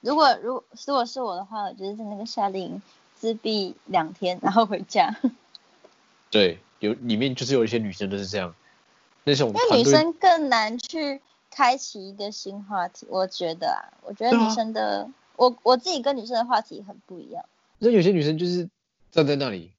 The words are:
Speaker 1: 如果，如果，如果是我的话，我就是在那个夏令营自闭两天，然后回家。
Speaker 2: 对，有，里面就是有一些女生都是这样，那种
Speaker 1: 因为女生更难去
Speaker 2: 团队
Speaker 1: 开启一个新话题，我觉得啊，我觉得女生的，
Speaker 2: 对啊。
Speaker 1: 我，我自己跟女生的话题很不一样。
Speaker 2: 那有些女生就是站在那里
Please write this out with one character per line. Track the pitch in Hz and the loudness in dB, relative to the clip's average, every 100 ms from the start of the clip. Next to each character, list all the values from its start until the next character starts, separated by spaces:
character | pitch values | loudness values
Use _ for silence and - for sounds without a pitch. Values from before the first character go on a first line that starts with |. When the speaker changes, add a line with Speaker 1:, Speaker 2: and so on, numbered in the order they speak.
Speaker 1:
如 | - 294 | 0 6
果， | 294 226 | 6 6
如 | 220 | -2
果， | 254 _ 220 - | -6 _ -16 -2
如 | |
果 | 277 240 | -2 -2
是 | 262 | -4
我 | 240 180 | -6 -6
的 | |
话， | 196 220 | -8 -8
我 | 202 | -8
就 | 196 190 | -8 -12
是 | 208 | -10
在 | |
那 | 214 202 | -12 -10
个 | 226 | -10
夏 | - 202 | -4 -4
令 | 190 | -4
营 | 180 180 - _ _ _ | -8 -10 -14 _ _ _
自 | 220 | -6
闭 | 220 220 214 185 - - | -4 -4 -4 -4 -10 -2
两 | 185 160 | -2 -2
天， | 180 180 180 | -4 -4 -2
然 | 254 | 2
后 | 196 214 | 2 2
回 | 202 196 | -2 -2
家。 | 208 170 220 254 - _ - _ _ _ _ _ _ _ | 2 2 2 -4 -4 _ -20 _ _ _ _ _ _ _
Speaker 2:
对， | 110 92 82 _ _ | 4 4 0 _ _
有， | 104 | -4
里 | 120 120 107 | -4 -2 0
面 | 135 127 | 0 -4
就 | 123 | 0
是 | |
有 | 135 113 | 2 2
一 | |
些 | 117 | 0
女 | 107 | -4
生 | 90 98 | -6 -6
都 | 98 | -6
是 | 98 | -6
这 | 101 | -6
样， | 90 82 _ _ _ _ _ _ - | -6 -12 _ _ _ _ _ _ -2
那 | 139 | 0
种 | 131 | 0
Speaker 1:
因 | 107 | 2
为 | 480 277 | 4 4
女 | |
生 | 233 139 320 | 6 6 4
更 | 320 381 330 294 | 2 4 4 2
难 | 233 214 240 | 0 0 -6
去 | - 320 | -8 -6
Speaker 2:
团 | 285 277 | -6 -6
队 | _ _ _ | _ _ _
Speaker 1:
开 | - 254 269 | 0 2 2
启 | - 208 190 | -4 -14 -16
一 | |
个 | 196 202 | -10 -10
新 | 208 196 202 | -10 -12 -14
话 | 202 202 175 | -8 -6 -6
题， | - - | -8 -8
我 | 190 185 | -4 -4
觉 | - 170 | -4 -6
得 | 175 - | -4 -4
啊， | - - _ | -4 -8 _
我 | - | -18
觉 | 208 226 | -4 2
得 | 233 | 4
女 | 220 | 2
生 | 220 220 | 0 -4
的， | 220 214 202 | -4 -2 -4
Speaker 2:
对 | 214 | -6
啊。 | - _ - | -16 _ 2
Speaker 1:
我， | 254 240 | 2 4
我 | - 254 | 2 2
自 | 294 | 2
己 | 320 | -2
跟 | 254 269 | -2 -4
女 | 220 | -4
生 | 240 | -4
的 | 240 | 0
话 | 233 | -2
题 | 226 - 202 | -2 -18 -18
很 | 190 _ | -20 _
不 | 180 | -20
一 | - | -16
样。 | - - _ _ _ | -16 -16 _ _ _
Speaker 2:
那 | 220 | 4
有 | 226 | 6
些 | 175 | 6
女 | 185 | 4
生 | 147 160 | 2 0
就 | 175 | -2
是 | 180 170 _ _ _ _ | -2 -6 _ _ _ _
站 | 165 143 | 2 2
在 | 143 | 2
那 | 135 | -2
里 | 95 85 | -6 -12